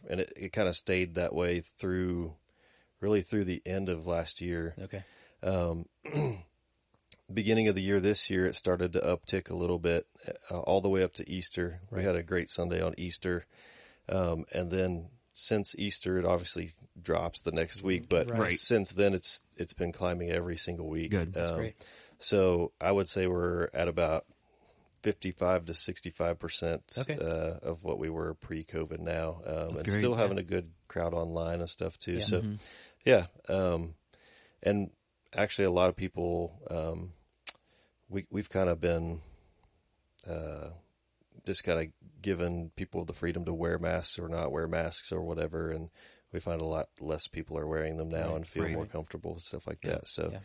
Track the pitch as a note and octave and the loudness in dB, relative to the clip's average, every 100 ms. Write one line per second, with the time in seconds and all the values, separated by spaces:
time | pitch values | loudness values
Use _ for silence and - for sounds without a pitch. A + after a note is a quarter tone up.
0 | - F2+ - - F#2+ - G2 F2 - F#2 | -4 -4 -4 -6 -4 0 0 0 2 2
1 | F2+ E2 F2 D2+ F2 F2 - - F#2+ F#2 | 2 0 0 0 0 0 -4 -6 -2 0
2 | F#2 F2 E2 D#2 _ _ _ _ _ _ | 0 -2 -4 -8 _ _ _ _ _ _
3 | G2+ G#2+ F2+ G#2+ F#2 F2 - F#2+ F#2+ E2+ | 2 4 4 0 2 -2 -2 -2 0 -2
4 | E2 E2+ E2+ - F2 E2+ E2 E2 F#2+ G2 | 0 0 -2 -4 -4 -2 -4 -6 -10 -10
5 | F#2+ - - _ F#2+ F#2+ F2 E2 E2+ _ | -12 -20 -20 _ 0 2 2 -2 -6 _
6 | - D3 C#3+ G2+ E2+ _ _ _ _ _ | -4 0 0 -2 -10 _ _ _ _ _
7 | _ - - F#2+ G#2 A2 G#2+ F#2+ F#2+ G2+ | _ -20 -6 0 4 6 6 4 4 4
8 | F#2+ G#2 - F#2+ F#2 - F#2 F2+ F2+ F2 | 4 4 2 2 2 2 2 2 2 2
9 | - F2+ - G2 - F2 F2 F2 E2+ E2+ | 2 0 0 -2 -2 -2 0 2 2 2
10 | - - - - - F2+ - F#2+ F#2+ F#2+ | 0 -8 -10 -10 -8 -4 2 4 4 4
11 | F2+ - - F#2 F2 - F2 F2 F#2 G2+ | 2 0 -8 -6 -4 -2 -4 -4 -8 -2
12 | F#2+ F2 E2+ F#2 E2+ - F2 F2 E2+ - | 0 0 0 -2 -2 -2 -2 0 0 -2
13 | F2+ - F#2 F2 - - - - - - | -6 -4 -2 -2 -4 -16 -20 -20 -20 -16
14 | - F#2+ F2 E2 D#2 - F2 F#2 F#2 F2 | -4 0 2 0 -2 -4 0 2 2 0
15 | E2+ - _ - - A2 G2+ - G2+ - | -6 -14 _ -6 0 2 0 -2 -2 -2
16 | F#2 F#2 F2 F2+ F2 F2 E2 - - - | 0 2 4 2 0 -6 -6 -10 -20 -8
17 | E2+ E2 E2+ - - D#2+ E2 - F#2+ F2+ | 0 2 0 -4 -2 0 0 -2 0 0
18 | - F2+ D#2 A2+ G2 F2 - A#2 F#2+ F2+ | 4 4 4 2 2 2 4 4 4 4
19 | G2+ F#2+ - - - - E2+ - F2 F2 | 4 4 0 -2 -4 -8 -8 -4 -4 0
20 | F2+ F2 E2+ E2+ F2 E2 - E2+ D#2+ D#2+ | -2 0 0 0 0 -4 -6 -6 -4 -4
21 | E2 G2+ E2 F#2+ E2+ E2 A2 - - - | 0 0 0 0 -2 -2 -4 -8 -18 -20
22 | - - - G#2 F#2 F2 E2+ - F2 G2 | -20 -8 2 6 8 6 2 0 2 4
23 | F#2+ G2 F#2 F2+ F2 F2 E2+ - F2 E2 | 2 2 2 2 2 2 0 0 0 2
24 | D#2+ D#2+ - _ _ _ _ _ _ _ | 4 2 -2 _ _ _ _ _ _ _
25 | A2 G2+ F#2 E2+ F2+ F#2 E2 E2 - F2+ | -2 -2 -4 0 2 2 0 -4 -4 -6
26 | F2 - E2+ E2 E2+ - E2+ E2 - - | -8 -2 0 0 -4 -2 -2 -2 -4 -6
27 | C3 D3+ E2 E2 E2 E2+ - E2 E2 A#1+ | -4 -2 -2 0 -2 -4 -6 -4 -4 -2
28 | D#2+ D#2+ D#2+ D#2 - D#2+ D#2+ E2 D#2+ D#2+ | -2 -2 -4 -6 -8 -8 -6 -6 -4 -4
29 | E2 E2 D#2+ E2 - D#2 D#2+ E2 F2+ G2+ | -4 -2 -2 -4 -6 -4 -4 -4 0 2
30 | B2 A#2 G#2+ G2 F2+ F#2 E2 E2+ - F2+ | 2 2 2 0 -2 -4 -4 -12 -10 -4
31 | E2+ E2+ E2+ E2 E2 E2+ E2+ - E2+ - | -2 0 -2 -2 -2 -2 -4 -4 -6 -6
32 | - F2 G#2 F2+ A2 G#2 - - - _ | -4 -2 0 0 0 -6 -10 -20 -20 _
33 | - A#2 F2 - - F#2+ F#2 E2+ E2+ D#2+ | 6 6 6 -6 -2 2 2 2 -2 -10
34 | _ _ - - - _ - G#2 F#2+ - | _ _ -20 -20 -20 _ 2 2 0 -6
35 | _ _ _ - G#2 - G2 F2+ F#2 F#2 | _ _ _ -2 0 2 4 6 6 4
36 | F#2 - F2 E2+ E2+ - - E2 D#2+ E2 | -4 -2 -2 0 -2 -6 -6 -4 -4 -4
37 | F2+ E2+ _ _ - - _ _ _ _ | -8 -14 _ _ -10 -10 _ _ _ _
38 | - G2 - F#2+ G#2 G2 F#2 E2 E2+ E2+ | -8 -6 -4 -4 -2 2 2 4 2 2
39 | E2 E2 - - _ _ _ _ _ _ | 0 -6 -10 -20 _ _ _ _ _ _
40 | _ _ - E2 D#2 D2 D2 E2+ _ _ | _ _ -10 -8 -8 -10 -12 -14 _ _
41 | _ _ _ - - F#2+ - E2 D#2+ - | _ _ _ -10 -6 -4 0 0 0 -6
42 | - - G2+ F2+ F2 F2 E2 - F#2 F2 | -20 -6 -2 0 0 -2 -4 -8 -6 -4
43 | E2+ D#2+ E2+ E2+ E2+ E2+ E2+ E2+ E2+ E2 | -4 -4 -2 -2 -2 -2 0 0 0 0
44 | D#2+ - E2+ E2 D#2 D2+ D#2+ E2+ E2 - | -2 -6 -4 -2 -2 -2 0 0 -2 -4
45 | - E2+ E2+ D#2+ D#2+ D#2+ E2 D#2+ E2 - | -6 -4 -4 -2 -2 -2 -4 -4 -8 -14
46 | - - _ E2+ F2 E2 D#2+ D#2+ - - | -20 -20 _ -6 -4 -2 0 -2 -4 -6
47 | C#2+ D2+ - - D#2 D#2 D#2 D#2+ D#2+ D#2+ | -4 -4 -4 -8 -6 -4 -2 0 -2 -2
48 | D#2+ D#2+ E2 D#2+ E2 D#2+ D#2+ D#2+ E2 D#2+ | -2 -2 -2 -2 -4 -2 -2 -2 -4 -6
49 | E2 E2 E2 E2 - - - D#2+ - - | -8 -8 -8 -8 -8 -10 -8 -8 -4 -4
50 | - - D#2+ G2 | -4 -4 -4 -6